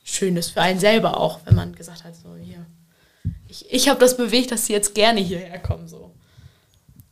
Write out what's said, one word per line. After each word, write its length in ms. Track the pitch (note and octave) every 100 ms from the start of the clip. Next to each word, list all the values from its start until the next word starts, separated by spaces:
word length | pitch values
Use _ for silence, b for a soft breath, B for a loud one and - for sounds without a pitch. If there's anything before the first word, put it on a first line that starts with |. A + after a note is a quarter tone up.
Schönes 460 | - - F#3+ F3 E3
für 120 | -
einen 180 | F3 F#3
selber 380 | G3+ A3+ F3 -
auch, 200 | D#3+ - -
wenn 100 | E3+
man 200 | F3 F3
gesagt 280 | - E3+
hat, 120 | E3+ E3
so, 200 | E3+ E3+
„Hier, 300 | F3 F3 E3+ - _ B B B B B -
ich, 240 | - -
ich 180 | B3+ C#4
hab 100 | B3+
das 180 | B3 B3+
bewegt, 340 | A#3 A#3 B3
dass 140 | A3 -
sie 60 |
jetzt 220 | G#3 G#3 G#3+
gerne 240 | G#3+ A3
hierher 380 | F3+ F3 F3+ F3+
kommen“, 280 | - E3+ E3
so. 240 | E3 F3 - b b b b b _ _ - -